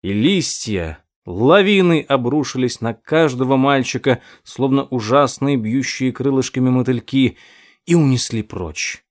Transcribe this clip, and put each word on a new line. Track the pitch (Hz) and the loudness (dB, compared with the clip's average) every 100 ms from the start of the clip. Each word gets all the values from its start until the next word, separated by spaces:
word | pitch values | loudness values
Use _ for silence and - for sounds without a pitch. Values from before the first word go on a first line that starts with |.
И | 95 | -2
листья | 104 135 190 139 - 120 98 82 76 _ _ - | 0 2 2 -2 -6 -4 -4 -6 -10 _ _ -12
лавины | 90 123 190 196 196 180 160 | 0 4 4 4 4 4 2
обрушились | - 135 120 151 131 131 127 - | 0 -2 0 -2 -2 -2 -4 -2
на | 113 | -6
каждого | 110 - 160 156 127 131 135 | -8 -2 0 0 0 0 2
мальчика, | 135 139 123 - - 120 - - | 2 2 0 -2 0 -2 -4 -20
словно | - - 135 135 | -18 -4 0 0
ужасные | 131 127 107 135 135 - 139 139 | 0 -4 2 2 2 0 -2 0
бьющие | 110 131 127 - 131 | 0 -2 -4 -4 -4
крылышками | 123 135 135 127 131 127 | -2 0 0 -2 0 2
мотыльки, | 127 123 120 - 135 127 - - - _ _ - | 2 0 -2 -2 2 2 0 -20 -20 _ _ 0
и | 170 | 2
унесли | 143 123 - 113 | 4 2 -2 -4
прочь. | 107 98 85 76 - - _ | -6 -10 -10 -8 -10 -10 _